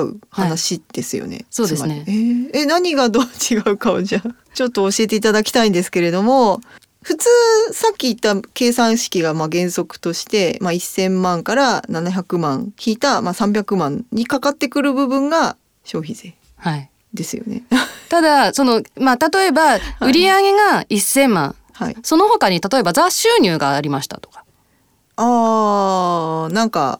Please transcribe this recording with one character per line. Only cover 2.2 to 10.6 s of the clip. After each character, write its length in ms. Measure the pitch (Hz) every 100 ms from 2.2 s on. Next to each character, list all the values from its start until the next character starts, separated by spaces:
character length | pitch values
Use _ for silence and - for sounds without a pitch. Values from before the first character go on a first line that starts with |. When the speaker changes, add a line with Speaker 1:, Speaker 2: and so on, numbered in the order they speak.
| 233 240 262
Speaker 1:
え 60 | 277
ー、 40 |
え、 20 | 294
何 300 | 349 359 277
が 140 | 240
ど 100 | 226
う 40 |
違 340 | 247 - - 220
う 200 | 208 202
か 160 | 226
を 80 | 180
じ 140 | 190 196
ゃ 60 | 233
あ、 40 | - _ -
ち 80 |
ょ 20 | 254
っ 40 |
と 180 | 208 196
教 140 | -
え 40 | 214
て 80 | 214
い 60 |
た 100 | 220
だ 120 | 214
き 80 | 214
た 120 | 247 220
い 40 |
ん 40 |
で 100 | 175
す 80 | 185
け 100 | 175
れ 80 | 170
ど 140 | 180
も、 360 | 220 269 220 208 - - _ _
普 120 | - 320
通 140 | 480 480 466 440 466
さ 160 | - 453
っ 40 | 403
き 180 | 254 214
言 0 |
っ 40 | 214 202
た 60 | -
計 180 | - 240
算 280 | 240 233 226
式 240 | - 185
が 100 | 160
ま 120 | 160 156
あ 40 |
原 200 | 175 180
則 280 | 180 165 -
と 140 | 175
し 100 | 170
て、 360 | - 214 170 -